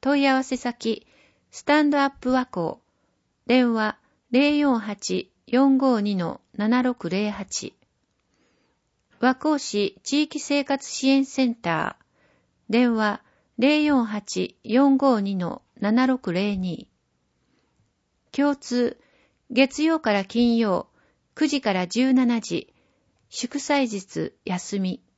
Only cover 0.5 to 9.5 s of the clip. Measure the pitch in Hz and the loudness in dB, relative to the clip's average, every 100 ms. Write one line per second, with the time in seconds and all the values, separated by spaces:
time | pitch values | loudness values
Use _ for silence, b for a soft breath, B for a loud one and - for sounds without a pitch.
0.5 | 254 240 240 220 226 b b b b b | -6 -6 -6 -6 -6 b b b b b
1.5 | - - 294 294 285 277 269 247 254 - | -14 0 2 4 2 0 -2 -2 0 -2
2.5 | - 165 - _ _ _ _ _ _ - | -4 -6 -6 _ _ _ _ _ _ 0
3.5 | 247 247 226 214 - _ _ _ 247 294 | 2 4 2 -2 -6 _ _ _ 2 2
4.5 | 294 294 240 208 202 - 185 - _ - | 2 2 0 -2 -10 -4 -4 -6 _ -2
5.5 | 240 277 269 269 233 208 196 170 - _ | 2 4 4 4 2 0 -2 -4 -6 _
6.5 | - 208 247 254 247 165 185 208 202 190 | -6 0 0 0 -2 -4 -4 -4 -6 -10
7.5 | - - _ _ _ _ _ _ _ _ | -10 -10 _ _ _ _ _ _ _ _
8.5 | _ _ _ _ _ _ _ 247 262 311 | _ _ _ _ _ _ _ 0 0 0